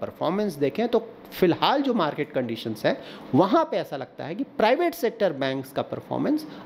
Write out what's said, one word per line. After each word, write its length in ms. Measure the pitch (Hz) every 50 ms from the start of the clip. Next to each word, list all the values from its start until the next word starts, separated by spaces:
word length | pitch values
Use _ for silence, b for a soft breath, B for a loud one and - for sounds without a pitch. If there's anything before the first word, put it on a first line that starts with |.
performance 540 | - 104 - - 135 151 185 202 214 202 151
देखें, 320 | 143 143 135 - - 233 226
तो 180 | - 226 226 - - - - - -
फिलहाल 500 | - 190 175 147 - 151 185 247 285 277
जो 120 | 269 233
market 380 | 220 160 147 139 - 147 - -
conditions 540 | 135 123 117 117 110 - 120 110 - -
है, 100 | 156 269 B B B B B B - -
वहाँ 300 | 139 180 196 247 330 311 -
पे 60 | 226
ऐसा 200 | 185 151 - 156
लगता 280 | 135 127 - - - 127
है 100 | 139 175
कि 100 | 220 277 - - -
private 360 | - 220 262 311 349 339 -
sector 380 | - 247 220 220 - 208 180 147
banks 400 | 131 139 135 135 135 131 - -
का 100 | 143 -
performance 640 | - - - - - 127 123 147 214 302 302 - B B B B